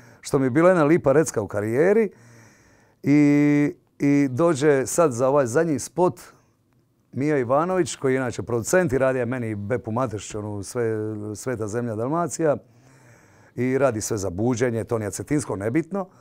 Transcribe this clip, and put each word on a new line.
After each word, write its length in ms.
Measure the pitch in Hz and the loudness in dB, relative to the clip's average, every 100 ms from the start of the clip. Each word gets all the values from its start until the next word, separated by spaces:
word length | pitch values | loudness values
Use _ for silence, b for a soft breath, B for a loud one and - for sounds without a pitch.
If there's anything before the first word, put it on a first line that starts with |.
| B B | B B
što 180 | - 143 | -4 0
mi 60 | 131 | 0
je 40 | |
bila 200 | 127 175 | 4 4
jedna 140 | 185 | 4
lipa 280 | 147 170 139 | 4 2 4
recka 300 | 135 160 117 | 2 2 -2
u 60 | 101 | -4
karijeri. 640 | 104 107 120 175 214 208 b b b b b b b b b | -4 -2 2 4 4 2 b b b b b b b b b
I, 160 | - 147 143 143 147 147 147 - _ - | 2 4 6 4 4 4 2 -2 _ -2
i 280 | 143 143 139 | 2 2 2
dođe 540 | 123 170 139 151 135 117 | 2 2 2 4 2 2
sad 260 | - 160 | 2 2
za 160 | 117 131 | 2 2
ovaj 160 | 147 127 | 2 2
zadnji 340 | 135 170 135 | 0 0 -2
spot 400 | - - 180 - - _ _ _ _ _ _ _ _ | -4 0 0 0 -12 _ _ _ _ _ _ _ _
Mio 240 | 120 147 147 | -6 -2 0
Ivanović, 580 | 117 139 175 185 160 - | 2 2 2 0 -2 -2
koji 180 | 135 | -2
je 40 | 131 | 0
inače 260 | 123 110 | -2 -6
producent 500 | 101 117 104 110 110 | -4 -4 0 0 2
i 40 | 127 | 0
radi 280 | 131 131 117 | 0 0 -2
meni 240 | 127 113 | -4 -6
i 60 | 107 | -6
Bepu 360 | 101 127 - | -4 -6 -4
Matešić, 440 | 113 131 101 - 107 | -4 -4 -6 -10 -10
onu 280 | 104 104 | -8 -10
sve, 200 | 95 123 113 110 107 107 104 101 | -8 -4 -4 -4 -6 -8 -10 -10
Sveta 320 | 127 120 107 | -8 -6 -6
zemlja 280 | 113 120 107 | -6 -6 -4
Dalmacija. 640 | 123 160 170 - 160 123 - b b b b b b b b - | -4 -4 -4 -2 -2 -2 -4 b b b b b b b b -4
I 220 | 127 131 | 0 2
radi 240 | 139 107 | 2 0
sve 160 | - 110 | -4 -4
za 120 | 95 | -4
Buđenje, 540 | 87 117 117 123 113 | -2 -2 0 0 -2
Tonija 260 | 95 113 101 | -4 -4 -4
Cetinskog, 500 | - 101 147 120 104 | -8 -4 -4 -2 -4
nebitno. 480 | 107 143 160 196 185 b | -2 -2 -2 -6 -8 b